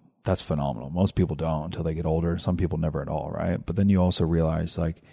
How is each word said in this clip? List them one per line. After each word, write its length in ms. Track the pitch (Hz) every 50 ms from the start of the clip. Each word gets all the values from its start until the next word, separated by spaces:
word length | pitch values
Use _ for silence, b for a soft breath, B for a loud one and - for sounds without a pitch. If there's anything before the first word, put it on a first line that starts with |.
| _ _ _ _ -
that's 180 | - 92 -
phenomenal. 480 | - - 82 73 71 69 62 57 65 69
Most 240 | 80 90 98 104 -
people 200 | - 92 73 78
don't 300 | 71 80 80 80 76 76
until 180 | 82 - - 82
they 100 | 82 80
get 140 | 80 82
older. 320 | 80 80 82 82 85 85 87
Some 180 | - - 90
people 220 | 82 98 80 80 78
never 240 | 80 78 76 73 71
at 40 |
all, 220 | 71 76 76 67 76
right? 340 | - - 80 87 87 - -
But 120 | - 85
then 120 | 98 98
you 140 | 101 98 92
also 240 | 90 90 87 - 87
realize, 540 | 80 85 82 82 80 80 80 82 82 - -
like, 240 | 82 82 82 _ _ b